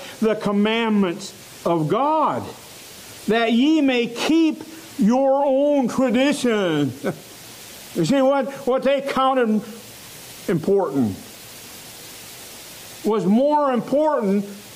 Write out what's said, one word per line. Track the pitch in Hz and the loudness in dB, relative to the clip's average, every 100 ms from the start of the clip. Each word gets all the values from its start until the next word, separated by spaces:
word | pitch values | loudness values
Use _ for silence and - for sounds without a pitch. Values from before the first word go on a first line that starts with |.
| - - | -16 -2
the | 220 214 | 0 0
commandments | 196 202 214 226 226 208 190 160 - - - - 190 | 0 2 2 2 2 4 2 0 -8 -16 -20 -6 0
of | 170 151 | 0 2
God, | 208 285 311 254 127 101 - - - - - - - - | 2 2 2 2 -2 -6 -12 -18 -20 -20 -20 -20 -10 -2
that | 226 226 | 2 4
ye | 233 285 320 | 4 4 4
may | 277 247 233 | 4 2 0
keep | - - 320 320 - - - - - | -2 2 4 4 0 -8 -16 -12 0
your | 208 247 269 269 285 | 4 4 4 4 4
own | 262 294 285 240 | 4 4 4 2
tradition.'" | - 262 226 277 - 247 214 185 151 139 120 | 2 2 4 2 2 2 2 2 2 0 -2
<laughs> | - - - - - - - - - - | -6 -8 -12 -20 -20 -20 -18 -18 -8 -2
You | 160 | 2
see, | 277 | 4
what, | 262 277 262 - - | 4 2 0 -4 -2
what | 262 | 0
they | 262 277 | 2 0
counted | 277 262 262 262 226 214 - - - - - - - - - | 0 0 2 2 2 0 -2 -10 -18 -18 -18 -18 -18 -10 -2
important | 175 175 196 170 139 110 92 - - - - - - - - - - - - - - - - - - 311 | -2 2 2 2 2 0 -2 -10 -18 -20 -18 -18 -18 -18 -18 -18 -18 -18 -18 -18 -18 -18 -18 -18 -8 -2
was | 226 | 0
more | 175 220 285 302 277 | 4 4 4 4 2
important | 247 - 269 311 277 202 202 202 - - | 0 0 2 2 2 2 0 -2 -8 -18